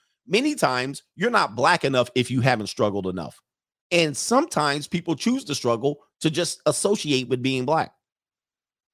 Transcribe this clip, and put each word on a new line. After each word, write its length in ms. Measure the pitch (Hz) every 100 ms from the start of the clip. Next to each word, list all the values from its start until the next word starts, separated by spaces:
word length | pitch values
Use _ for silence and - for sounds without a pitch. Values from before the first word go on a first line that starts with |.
| _ _ -
Many 260 | 185 294
times, 480 | 294 147 127 127 139 - -
you're 160 | 208
not 240 | 226 156 110
black 280 | 139 175
enough 280 | - 135 120
if 160 | - 120
you 120 | 131
haven't 260 | 123 120 101
struggled 400 | - 110 98 92
enough. 340 | 90 80 - _ _ _ _ -
And 260 | 175 160 139
sometimes 720 | - 240 320 - 151 143 143
people 280 | 170 170 156
choose 280 | - 254 -
to 100 | 139
struggle 460 | 123 113 135 143 _ -
to 80 | -
just 320 | 156 170 - -
associate 640 | - 202 208 151 131 123
with 120 | 127
being 240 | 123 131 127
black. 280 | 160 117 _ _ _ _ _ _ _ _ _ _